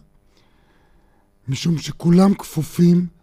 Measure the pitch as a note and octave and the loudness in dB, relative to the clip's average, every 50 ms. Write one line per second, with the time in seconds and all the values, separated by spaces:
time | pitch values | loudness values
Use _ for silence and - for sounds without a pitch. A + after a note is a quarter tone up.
0 | - _ _ _ _ _ _ _ _ _ _ _ _ _ _ _ _ _ _ _ | -12 _ _ _ _ _ _ _ _ _ _ _ _ _ _ _ _ _ _ _
1 | _ _ _ _ _ _ _ _ _ - C3+ - - E3 E3 C3+ - - - - | _ _ _ _ _ _ _ _ _ -8 -8 -4 -4 -4 -4 -4 -6 -10 -12 -4
2 | - E3+ E3+ F#3 F#3+ G3+ G3+ - - - - D#3 D3 - - - E3+ F3 F3 F3 | 0 2 4 4 4 4 2 0 -6 -8 -8 -8 -8 -6 -2 2 2 4 4 2
3 | F3+ E3+ - _ | 0 -2 -8 _